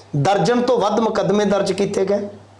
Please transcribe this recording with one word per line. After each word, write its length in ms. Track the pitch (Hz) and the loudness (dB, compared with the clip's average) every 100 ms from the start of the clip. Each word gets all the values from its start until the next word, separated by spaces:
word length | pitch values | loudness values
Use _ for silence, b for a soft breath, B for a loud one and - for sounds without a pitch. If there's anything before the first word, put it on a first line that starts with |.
| B 147 | B -2
ਦਰਜਨ 460 | 143 196 170 240 | 2 2 2 2
ਤੋਂ 180 | 247 240 | 2 0
ਵੱਧ 200 | 202 208 | 0 0
ਮੁਕੱਦਮੇ 460 | 226 202 185 208 208 | 0 0 0 0 2
ਦਰਜ 280 | 202 190 | 0 0
ਕੀਤੇ 320 | 185 196 202 190 | -2 -2 -2 0
ਗਏ। 240 | 208 202 - - | -2 -4 -14 -20